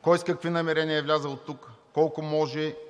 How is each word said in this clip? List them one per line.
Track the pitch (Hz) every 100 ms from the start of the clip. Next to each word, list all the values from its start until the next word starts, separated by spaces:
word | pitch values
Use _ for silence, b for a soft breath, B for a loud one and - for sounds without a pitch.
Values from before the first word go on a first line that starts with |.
Кой | - 170
с |
какви | 175 170 170
намерения | 170 165 160 156 156
е |
влязъл | 143 151 143 139
тук, | - 139 - 117 _
колко | - 160 156
може | 156 151 151 151 156 151 -